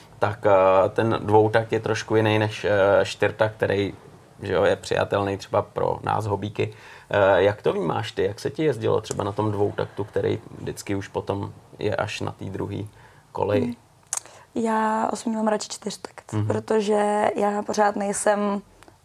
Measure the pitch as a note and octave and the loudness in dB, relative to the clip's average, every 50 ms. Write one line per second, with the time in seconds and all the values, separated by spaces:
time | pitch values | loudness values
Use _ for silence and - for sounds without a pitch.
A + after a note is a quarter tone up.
0 | - - - - - G#2 G#2+ - - G#2+ G2 F#2+ F#2+ F#2+ F#2+ F#2+ F#2 G#2 - - | -20 -20 -8 -4 -2 -2 -2 0 2 4 6 6 6 6 6 6 4 4 2 0
1 | A2 A2+ F#2+ - - G2+ G#2 A2 G#2+ G#2+ A2 A#2 A2+ - A2+ A2 A2 G#2+ A2 A2 | 0 0 0 0 2 4 6 6 6 6 4 2 0 0 -2 -2 -2 -2 -4 -4
2 | - - A2 A2 A2 G#2+ G#2+ G#2+ G#2+ G#2+ A2+ - - F2+ G#2 G2+ F#2+ G2+ G2 F#2 | -2 0 2 2 4 4 4 2 2 0 -2 -2 -2 0 2 4 4 4 4 4
3 | F#2+ - - - G#2 G2+ G2+ - A2 G#2+ - - A2 - G2 G2+ G2+ F#2 - - | 2 0 -2 0 -2 0 0 0 -2 -2 -2 -2 -2 0 0 0 -2 -2 -6 -10
4 | - - - - - - - - - G2 F#2+ E2+ G2 F2 - - - - F2 F#2+ | -16 -20 -20 -20 -20 -20 -18 -10 -6 -2 0 2 2 2 2 0 -2 -2 -2 -2
5 | G2+ - G#2+ G2+ G2+ G2 G2 F#2+ - - - G2+ - - - F#2+ F#2+ F2 E2 - | 0 0 0 0 0 -2 -4 -6 -6 -2 -2 -2 -2 -2 -4 -4 -2 -2 -2 -2
6 | - G2 G#2 G#2 G#2+ G#2 G2+ G2 G2+ G#2 - - A2 A2 - - - - - - | -2 -2 -2 -2 -2 -2 -4 -4 -4 -6 -4 -4 -4 -4 -6 -10 -20 -20 -20 -20
7 | - - - G2+ G2 F#2+ G2 F2 F#2+ G2+ G2+ - - D3+ F#3 G#3 F#3 D#3 A#2+ A2 | -8 -2 2 4 6 6 6 6 6 4 2 0 0 -2 0 0 -2 -2 -2 -4
8 | A2 - - - F#2 G2+ G2+ - - A#2+ - - D#3 D3+ B2 A2+ A2 G#2+ G#2 G#2 | -4 -6 -4 -2 -2 -2 -4 -4 -8 -8 -4 -2 -2 -2 -2 -2 0 0 0 0
9 | G#2+ - - G2+ G2 G2+ G2+ - G#2+ G#2+ G2+ G2 G#2 G2+ G2+ - G#2 - - - | -2 -4 -6 -4 -4 -4 -2 -2 -2 -2 0 0 -2 -2 -2 -4 -6 -6 -6 -10
10 | G2 - - G2 G2 G2+ G#2 G2+ - - - - - - - - - - G2 G2 | -10 -6 -4 -2 -2 -2 -2 -4 -6 -12 -16 -12 -10 -10 -10 -10 -8 -6 -6 -6
11 | G2 - - G2 F#2+ - G2+ G2+ G2 G#2 - - - - - - - G#2 G#2 - | -6 -6 -8 -6 -6 -4 -6 -6 -6 -10 -12 -16 -20 -20 -10 -6 -4 -2 -2 -2
12 | G#2+ G#2+ - - G#2 G#2 G#2 - G2+ G2 F#2+ G2 G2 G2+ G2+ G2+ G#2 G#2 - - | -2 -4 -4 -6 -6 -8 -8 -8 -10 -10 -8 -8 -6 -6 -6 -8 -10 -10 -14 -20
13 | - - - - - _ - - F#2 G2 - B3 B3 A#3+ A#3+ - _ _ _ _ | -20 -20 -20 -20 -20 _ -6 -4 -2 0 2 2 0 -2 -4 -8 _ _ _ _
14 | _ _ - - - - - - - _ - B3 A3+ A3+ A3 A3 A3 G#3+ A3 A3 | _ _ -8 -8 -8 -10 -16 -20 -18 _ -4 -2 0 0 0 0 0 0 0 0
15 | A3 - - - - A#3 A3 A3 A3 A3 G#3+ - - - - - - G3+ - - | 0 -2 -2 -4 -4 -4 -2 -2 0 0 0 0 -2 -6 -12 -10 -10 -10 -10 -10
16 | - - - - - - - G#2+ G#2 D3+ G#3+ A3 A3 - A3 A3 G3+ G#3 G#3+ G#3 | -12 -16 -18 -18 -12 -6 -4 -2 0 0 -2 -2 0 0 0 2 2 2 2 2
17 | G#3 G#3 G#3 G#3 G#3+ - - A3+ G3+ G#3 G#3 G#3 G#3 - G#3 G#3 G#3 G#3 G#3+ G#3+ | 2 2 2 2 2 0 0 0 0 0 0 -2 -4 -2 0 2 2 2 2 0
18 | G3+ G3+ G3 - - G#3+ G#3 G3+ G#3 G3+ G3+ G3+ - - _ _ - - - _ | -2 -2 -2 0 0 2 2 2 0 0 -2 -4 -6 -10 _ _ -20 -20 -20 _